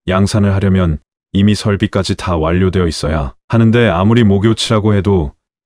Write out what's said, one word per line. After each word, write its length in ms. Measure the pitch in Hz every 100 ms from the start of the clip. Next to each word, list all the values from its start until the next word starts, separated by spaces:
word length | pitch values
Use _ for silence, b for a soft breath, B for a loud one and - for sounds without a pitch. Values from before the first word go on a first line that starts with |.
| -
양산을 460 | 92 101 110 101
하려면 460 | 95 98 95 87 76 - _ _
이미 220 | 101 104 101
설비까지 600 | 110 98 104 101 92 95
다 220 | - 85
완료되어 500 | 80 90 92 92 87
있어야 460 | - 80 80 69 - _
하는데 400 | 113 113 117 113
아무리 340 | 85 98 117
목요치라고 680 | 104 98 110 107 - 110 107
해도 400 | 101 98 98 71 - _ _